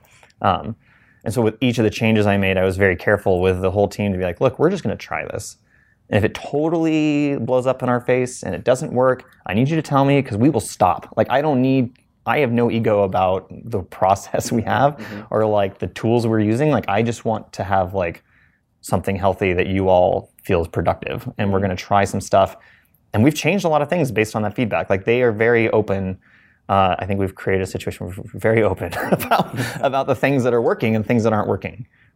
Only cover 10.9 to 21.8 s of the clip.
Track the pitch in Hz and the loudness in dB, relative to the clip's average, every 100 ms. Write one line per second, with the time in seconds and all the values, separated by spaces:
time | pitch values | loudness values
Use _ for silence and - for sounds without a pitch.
10.9 | - - - 110 131 156 131 131 131 117 | 0 -4 -2 0 2 2 2 2 2 0
11.9 | - _ _ - 123 131 117 120 113 113 | -4 _ _ -4 0 2 2 0 0 2
12.9 | 104 98 98 92 95 - - 117 110 87 | 2 2 2 0 0 -6 -16 -8 -8 -6
13.9 | - 95 98 - - - 120 101 107 139 | -2 0 0 -2 -6 -2 -2 0 2 2
14.9 | 147 - 104 110 107 110 104 98 - 90 | 0 -12 -14 -6 -2 0 0 -2 -4 -10
15.9 | - 110 120 113 110 104 113 151 127 - | -4 0 0 2 0 0 0 0 0 0
16.9 | 98 117 113 117 107 - - 98 98 90 | 0 0 -2 -4 -6 -6 -10 0 0 0
17.9 | 95 85 80 _ _ _ _ _ _ - | -2 -4 -6 _ _ _ _ _ _ -4
18.9 | 98 98 98 98 90 98 87 92 95 95 | -2 -2 0 0 0 0 0 0 0 4
19.9 | 90 92 92 - _ - 90 82 - 87 | 4 4 0 -6 _ -2 -2 -2 -2 -2
20.9 | 87 - - - - 101 95 98 92 | -2 -4 -10 -10 -6 -2 0 0 -4